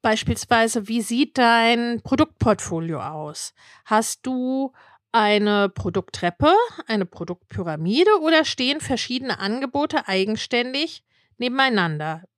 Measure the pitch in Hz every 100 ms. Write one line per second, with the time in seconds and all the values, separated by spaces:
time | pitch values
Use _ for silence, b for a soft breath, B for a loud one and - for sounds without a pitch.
0 | 226 214 - 226 - 233 226 233 196 233
1 | 220 233 302 - 240 233 226 233 240 233
2 | - 269 311 _ 226 196 - 165 165 147
3 | 117 156 151 151 - b b b - 220
4 | 226 - 262 254 254 262 269 b b b
5 | _ 233 214 208 208 208 202 - 165 185
6 | - - 175 - 294 392 480 - - 214
7 | 185 - 170 175 _ - 170 156 165 240
8 | 370 415 311 320 311 - 254 294 - 247
9 | - 247 262 190 196 240 262 285 302 311
10 | - 190 196 214 - 240 247 262 320 -
11 | _ _ _ _ 240 262 269 214 170 151
12 | 151 160 185